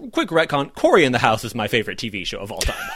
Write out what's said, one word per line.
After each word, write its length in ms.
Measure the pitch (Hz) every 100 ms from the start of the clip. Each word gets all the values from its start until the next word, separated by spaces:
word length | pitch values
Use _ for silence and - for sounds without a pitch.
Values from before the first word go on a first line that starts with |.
| 285
quick 180 | 320 254
retcon, 440 | 165 160 143 139
Cory 320 | - 320 247 143
in 60 |
the 60 | 123
House 240 | 123 110
is 100 | 113
my 140 | 120 107
favorite 300 | 120 104 92
T 100 | 117
V 140 | 101 87
show 140 | 98
of 120 | 101
all 100 | 107
time. 140 | - - -